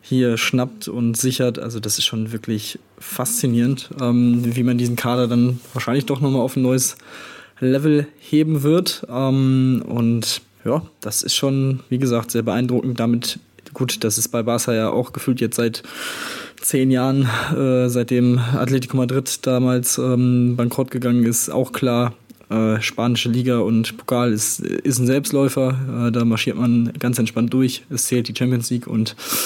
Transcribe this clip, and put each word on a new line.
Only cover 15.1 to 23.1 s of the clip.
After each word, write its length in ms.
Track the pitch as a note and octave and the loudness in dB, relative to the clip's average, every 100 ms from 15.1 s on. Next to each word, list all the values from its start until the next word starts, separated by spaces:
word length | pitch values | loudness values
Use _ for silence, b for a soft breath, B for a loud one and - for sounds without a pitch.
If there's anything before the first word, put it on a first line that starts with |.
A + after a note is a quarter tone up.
gefühlt 300 | - - B2 | -4 -2 0
jetzt 160 | A2+ - | 0 0
seit 260 | A#2 A2 - B B B B B B B | -2 -2 -12 B B B B B B B
zehn 300 | - C#3 C3 | -4 0 2
Jahren, 380 | C3 C3 C3+ C3 G#2+ B | 2 2 2 2 0 B
äh, 360 | D3+ C3+ B2+ B2+ | 0 2 2 2
seitdem 500 | B2 A#2+ B2 B2 B2 | 0 0 2 4 4
Atletico 560 | A#2+ C3 B2+ C3+ B2+ C3 | 2 0 0 0 0 -2
Madrid 500 | B2+ C3 C3+ - - | 0 0 -2 -4 0
damals, 520 | B2+ B2+ B2+ B2 - | 2 2 2 0 -2
ähm, 580 | B2+ B2 B2 B2 B2 A#2+ | 0 2 4 4 2 2
bankrott 360 | A#2+ - C3 | 0 0 -4
gegangen 340 | B2+ B2 A#2+ A#2 | -2 0 2 2
ist, 240 | A#2 - | 0 -2
auch 240 | - B2+ | -2 -2
klar. 400 | - C3 A#2+ A#2+ A2+ - - - | 0 0 2 0 -4 -18 -20 -4
Äh, 320 | A2 A2 A2 | 0 2 0
spanische 500 | A2 - A#2 | -2 -2 0